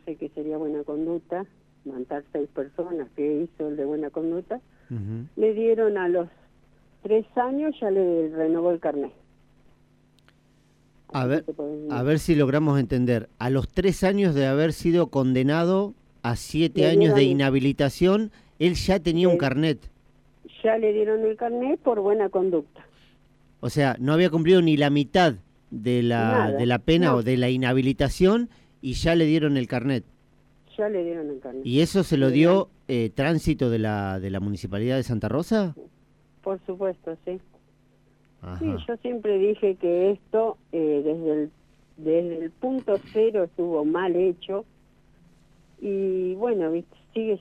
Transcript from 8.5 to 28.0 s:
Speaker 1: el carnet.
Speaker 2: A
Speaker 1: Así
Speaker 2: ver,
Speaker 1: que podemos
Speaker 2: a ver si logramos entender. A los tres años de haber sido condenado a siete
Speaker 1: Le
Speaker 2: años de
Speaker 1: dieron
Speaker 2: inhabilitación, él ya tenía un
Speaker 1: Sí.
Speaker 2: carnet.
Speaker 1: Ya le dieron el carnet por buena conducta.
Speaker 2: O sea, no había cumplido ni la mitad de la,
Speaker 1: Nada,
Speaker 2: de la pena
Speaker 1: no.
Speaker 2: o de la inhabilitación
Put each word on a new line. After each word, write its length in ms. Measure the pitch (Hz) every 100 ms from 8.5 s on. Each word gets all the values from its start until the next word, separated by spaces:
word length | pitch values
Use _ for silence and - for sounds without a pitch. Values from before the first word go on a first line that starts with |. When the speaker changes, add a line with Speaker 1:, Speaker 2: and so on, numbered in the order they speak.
| 165 175
Speaker 1:
el 80 | 170
carnet. 320 | 160 147 131 - _ _ _ _ _ _ _ _ _ _ _ _ _ _ _ _ _ _ -
Speaker 2:
A 100 | 139
Speaker 1:
Así 80 | 127
Speaker 2:
ver, 140 | 143
Speaker 1:
que 100 | -
podemos 380 | 151 147 151 151
Speaker 2:
a 120 | 127
ver 160 | 127 156
si 160 | - 156
logramos 440 | 135 147 156 139
entender. 500 | 120 131 123 117 104 -
A 100 | 120
los 180 | 135 127
tres 360 | - 190 165
años 320 | 185 202 196 143
de 100 | 135
haber 280 | 139 160
sido 340 | 151 170 170 151
condenado 840 | 139 131 127 131 156 170 190 202 - _ _
a 140 | 117 117
siete 460 | - 151 165 -
Speaker 1:
Le 60 | 151
Speaker 2:
años 280 | 165 165 139
de 60 |
Speaker 1:
dieron 180 | 135 139
Speaker 2:
inhabilitación, 920 | 135 135 131 135 139 - 175 202 214 - _ -
él 160 | 165 180
ya 240 | - 190
tenía 280 | 160 165 180
un 80 | 170
Speaker 1:
Sí. 40 |
Speaker 2:
carnet. 400 | 139 127 160 143 - - _ _ _ _ - -
Speaker 1:
Ya 160 | 220 226
le 160 | 214
dieron 300 | 208 214 220 220
el 100 | 220
carnet 420 | 240 240 254 330
por 220 | - 220
buena 280 | 196 220 196
conducta. 560 | 190 190 170 147 - - _ - _ _ _ _ _
Speaker 2:
O 80 | 127
sea, 260 | 151 139 120
no 140 | 127
había 160 | 156 180
cumplido 320 | 160 160 185
ni 160 | 165 151
la 120 | 147
mitad 460 | 147 139 196 175 101 - _ _
de 320 | - 110 123
la, 140 | 120 117 113
Speaker 1:
Nada, 200 | 113 107 -
Speaker 2:
de 80 | 120
la 140 | 123
pena 280 | - 165 175
Speaker 1:
no. 40 | 123
Speaker 2:
o 60 |
de 140 | 113 127
la 120 | 123
inhabilitación 1000 | 127 127 131 131 135